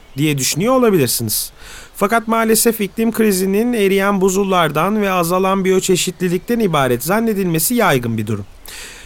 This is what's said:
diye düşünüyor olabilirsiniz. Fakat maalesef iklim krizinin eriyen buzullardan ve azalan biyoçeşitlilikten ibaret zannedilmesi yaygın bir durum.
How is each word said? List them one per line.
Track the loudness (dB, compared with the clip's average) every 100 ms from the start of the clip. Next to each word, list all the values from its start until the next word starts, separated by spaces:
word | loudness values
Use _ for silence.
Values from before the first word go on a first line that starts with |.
| -12 -2
diye | 0 0
düşünüyor | -2 -2 0 2
olabilirsiniz. | 4 4 2 -2 -4 -4 -8 -12 -20 -20 -18 -4
Fakat | 0 0 0
maalesef | 0 2 2 2 0
iklim | -2 -2 -2
krizinin | 2 2 2 0 0 0
eriyen | 0 2 2 2 2
buzullardan | 2 2 2 2 2 0 0 0
ve | 0
azalan | 0 0 0 0 0 2
biyoçeşitlilikten | 2 2 0 -2 -4 -2 -2 -2 -2
ibaret | 0 2 2 0
zannedilmesi | 0 0 0 -2 -2 -2 0 0
yaygın | 2 2 0 -4
bir | -4
durum. | -6 -8 -18 -20 -18 -18 -18